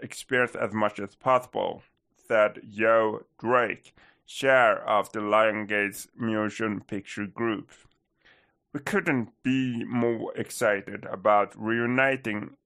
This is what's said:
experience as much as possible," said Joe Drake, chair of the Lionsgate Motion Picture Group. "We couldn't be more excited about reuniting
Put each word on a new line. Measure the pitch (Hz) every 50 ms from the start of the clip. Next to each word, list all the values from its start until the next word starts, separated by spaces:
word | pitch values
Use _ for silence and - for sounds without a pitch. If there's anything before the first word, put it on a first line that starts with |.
experience | 127 123 - - - - 131 123 123 117 -
as | - 120 104 101
much | 110 107 104 - -
as | 101 101 _
possible," | _ - 131 127 123 - - - 107 95 87 - - - _ _ _ _ _ _ _ _
said | - - 107 107 104 - - - 113
Joe | 104 104 110 113 113 113 110 110 107 110 - _ _ _
Drake, | - 113 123 123 117 104 90 - - - _ _ _ _ _ _ _
chair | - - - 139 135 131 127 120 110 98 - - -
of | 110 104 98 - -
the | 110
Lionsgate | 104 104 104 107 110 110 104 107 107 101 107 104 101 101 95 - - - _
Motion | - 117 113 110 107 107 104 104 - 113 110 104 95
Picture | - - 107 98 - - - 101 104
Group. | 98 - - 117 113 107 95 92 - _ _ _ _ _ _ _ _ _ _ _ _ _ _ _ _ _ _ _ _ -
"We | 147
couldn't | 139 - 214 202 170 170 143 127 113 - - _ -
be | 127 131 135 131 127 120 117 113
more | - 117 123 120 117 117 117 - - -
excited | - 110 - - - 123 110 104 98 98 - 101 104 -
about | - 113 98 92 107 104 104 101 101 -
reuniting | - 110 110 113 117 120 120 123 131 135 135 135 131 131 117 107 104 95 - - _ _